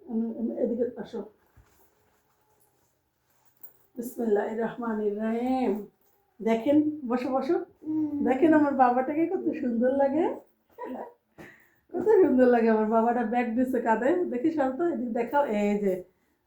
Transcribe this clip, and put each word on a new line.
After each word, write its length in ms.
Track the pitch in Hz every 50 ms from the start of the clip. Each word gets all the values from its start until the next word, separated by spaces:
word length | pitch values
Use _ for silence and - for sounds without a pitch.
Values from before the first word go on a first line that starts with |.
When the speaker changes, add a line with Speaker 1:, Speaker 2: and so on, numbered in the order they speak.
| -
Speaker 1:
উম, 260 | 262 226 226 226 233 - -
উম, 80 | 220 - -
এদিকে 280 | - 262 214 233 226 240 233 - 233
আসো। 180 | - - 233 202 196 - _ _ _ _ _ _ _ _ _ _ _ _ _ _ _ _ _ _ _ _ _ _ _ _ _ _ _ _ _ _ _ _ _ _ _ _ _ _ _ _ _ _ _ _ _ _ - - _ _ _ _ -
বিসমিল্লাহির 640 | 247 226 - - - 233 220 202 208 208 214 220 226 226
রহমানির 500 | 220 - 247 233 226 214 214 214 208 202 208
রহিম। 520 | 220 220 226 233 247 254 262 262 247 202 196 214 202 - _ _ _ _ _ _ _ _ _ -
দেখেন, 360 | 196 226 226 226 - 285 285 302 302 302 - - 254
বসো, 200 | 220 247 - - 285
বসো। 260 | 254 269 262 285 359 381 - - _ _ 311
Speaker 2:
হুম। 420 | 311 311 311 302 294 285 285 220
Speaker 1:
দেখেন 260 | 240 262 262 339 311 320
আমার 200 | 302 302 285 262
বাবাটাকে 500 | 247 254 240 240 254 262 320 294 311 330
কত 180 | 339 381 - - 320 294 -
সুন্দর 300 | 262 247 226 220 254 254 277 277
লাগে, 240 | 277 262 277 320 359 - - - - _ _ _ _ _ _ - 494 262 254 - - - - _ _ _ _ - - - - _ _ _ _ _ _ _ -
কত 140 | 349 359 427 440 381 359
সুন্দর 240 | 285 254 254 254
লাগে 220 | 247 240 233 226 226
আমার 160 | 220 220 220
বাবাটা। 380 | 214 226 226 226 240 240 247 226
ব্যাগ 240 | 208 233 247 247 226 220
দিছে 240 | 254 254 254 254 226
কাঁধে, 280 | - 226 220 214 240 277 359 359 349
দেখি 240 | 226 247 240 - 311
সর 180 | 311 302 269 262 262
তো, 60 | - 349 339
এদিকে 240 | 277 220 247 233 220 240
দেখাও। 240 | 240 - 285 285 285
এই 320 | 247 208 208 208 208 208 202
যে 140 | 202 190 185 185 - _ _ _ _ _ _ _ _